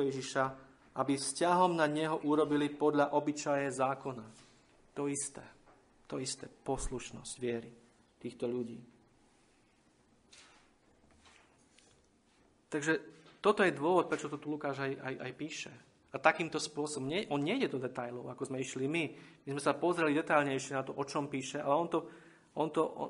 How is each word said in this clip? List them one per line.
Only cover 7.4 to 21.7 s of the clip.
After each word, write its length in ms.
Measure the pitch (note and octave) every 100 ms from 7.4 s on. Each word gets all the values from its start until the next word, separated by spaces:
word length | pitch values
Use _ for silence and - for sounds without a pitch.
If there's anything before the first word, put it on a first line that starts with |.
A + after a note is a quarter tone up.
viery 320 | A#2+ A#2 A2+ - - _ _ _
týchto 240 | - - B2
ľudí. 320 | B2 A#2 B2+ - _ _ _ _ _ _ _ _ _ _ _ _ _ _ - - - _ _ _ _ _ - - - _ _ _ _ _ _ _ _ _ _ _ _ _
Takže 220 | D#3 D3+ D3+ - - - -
toto 240 | G#3 G#3 F#3
je 80 |
dôvod, 320 | C#3 D#3 F3+ -
prečo 240 | D3+ D3
to 80 | D3
tu 160 | D3
Lukáš 320 | D3+ D3 C3+ C3+
aj, 80 |
aj, 200 | C#3 C3 C3 B2+
aj 60 |
píše. 380 | C3 D3 - - - - _ _
A 80 | C3
takýmto 400 | D#3+ D#3+ D#3+ D3+
spôsobom, 480 | - C#3+ D3 C#3+ C3
nie, 160 | F3 -
on 80 | C#3+
nejde 240 | D3 C4 G#3
do 160 | C3
detailov, 480 | B2+ C3 A#2+ B2 C3
ako 160 | B2+ C3+
sme 160 | C3
išli 240 | C3 B2+ C3+
my. 180 | E3+ C#3+ - - -
My 160 | - C#3
sme 40 |
sa 120 | D3+
pozreli 400 | C#3+ E3+ E3+ D#3
detailnejšie 640 | D3 D#3+ D#3 C#3+ C3 C3 C3+
na 80 | C3
to, 80 |
o 80 | C#3
čom 240 | C#3 D#3 C#3+
píše, 320 | C3+ B2+ D3
ale 160 | C#3+